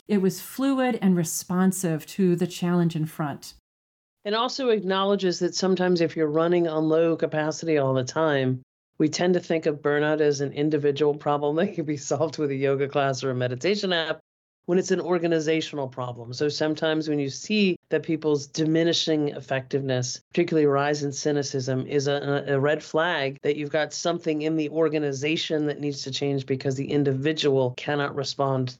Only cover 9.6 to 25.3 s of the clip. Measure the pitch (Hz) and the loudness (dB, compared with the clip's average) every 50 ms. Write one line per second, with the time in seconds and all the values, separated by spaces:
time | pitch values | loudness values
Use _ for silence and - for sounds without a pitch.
9.6 | 160 165 147 147 - 143 147 147 151 151 156 151 156 147 143 135 143 139 139 147 | 0 -2 -2 -2 0 0 2 2 2 2 2 4 4 2 2 2 -2 -4 -2 -2
10.6 | 147 156 156 147 139 147 139 139 151 147 147 151 - 147 147 147 147 147 151 160 | 0 2 2 2 2 0 2 2 2 2 2 2 0 0 0 2 0 0 2 2
11.6 | 185 202 - - 156 147 151 135 - - 151 135 165 160 - - 151 139 139 135 | 0 0 0 -4 -4 -4 -4 -6 -4 -4 -2 0 0 -2 -2 -2 -2 -2 0 0
12.6 | 139 139 139 135 143 135 - 147 139 135 135 127 135 135 127 123 127 123 127 123 | 0 0 2 0 0 0 0 0 0 0 0 -2 -2 -2 -2 -2 -2 -2 -2 -2
13.6 | - 175 208 208 202 185 180 165 160 151 160 - - _ _ _ _ _ _ _ | 0 0 0 0 -2 -2 0 0 0 -2 -4 -6 -10 _ _ _ _ _ _ _
14.6 | _ - 175 185 180 - 190 175 147 160 180 175 165 170 170 160 151 156 160 160 | _ 0 2 2 2 2 0 -2 0 0 0 0 2 2 0 2 2 2 0 0
15.6 | 156 - - 147 135 131 - 135 123 123 120 120 117 120 127 - 151 147 147 - | -2 -4 -6 -6 -6 -6 -6 -6 -8 -8 -8 -10 -12 -12 -4 -2 -2 -2 0 0
16.6 | 156 156 156 151 165 160 156 156 151 156 151 147 139 135 139 - - - 214 214 | -2 -2 0 0 0 0 0 0 -2 -2 -2 -2 -2 -4 -6 -8 -6 -2 0 2
17.6 | 202 185 170 - _ _ 160 151 147 - 160 156 160 156 147 143 139 - - 160 | 2 2 0 -2 _ _ -2 -2 0 -2 -4 -2 0 0 0 0 -2 -6 -4 -2
18.6 | 156 156 160 165 165 170 165 - - 165 160 151 147 147 147 143 131 - 135 131 | 0 2 2 4 4 2 2 0 0 0 0 0 0 -2 -4 -6 -6 -4 -4 -4
19.6 | 127 - - 135 139 135 131 127 123 127 - - - _ - 180 170 170 165 156 | -4 -4 -4 -4 -2 0 -2 -2 -2 -4 -6 -10 -14 _ -2 -2 0 2 2 4
20.6 | 147 147 139 139 143 147 151 147 143 143 135 - - 151 147 147 135 139 - 135 | 4 4 4 2 2 0 0 -2 -2 -4 -6 -4 -2 0 0 0 -2 -2 -4 -4
21.6 | 127 131 131 131 127 - 143 147 135 143 143 143 143 143 143 139 139 143 143 139 | -2 -2 -2 -2 -2 -2 -2 0 0 0 -2 -2 0 -2 -2 -2 0 0 0 2
22.6 | 139 147 156 151 - - - 156 160 180 170 151 135 135 139 - - 147 147 147 | 2 2 0 0 -2 -2 -2 0 0 0 0 0 -2 -4 -4 -2 -2 -2 -2 -2
23.6 | 147 143 160 156 147 143 - - - 175 170 170 - 165 156 151 151 156 160 160 | -4 -2 -2 -2 -2 -2 -4 -4 -2 -2 -2 0 -2 -2 -2 0 0 0 0 0
24.6 | 151 147 151 160 160 156 151 156 147 143 135 131 139 151 | -2 -2 0 2 2 2 2 0 0 -2 -2 -2 -2 -2